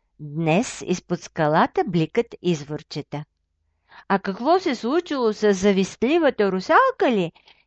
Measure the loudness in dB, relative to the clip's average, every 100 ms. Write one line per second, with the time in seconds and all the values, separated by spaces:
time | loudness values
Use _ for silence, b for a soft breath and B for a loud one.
0 | _ _ -12 -4 0 0 0 -6 -6 -6
1 | -4 -8 -8 -4 0 2 2 0 -2 0
2 | 0 -2 -4 -4 -4 -4 -6 -12 -10 -14
3 | -10 -12 -12 _ _ _ _ _ B B
4 | B -2 -2 -4 0 2 0 -4 -2 -2
5 | -2 -2 -2 2 2 4 4 2 0 -2
6 | 0 2 2 2 0 0 2 4 4 2
7 | 0 2 -2 b b b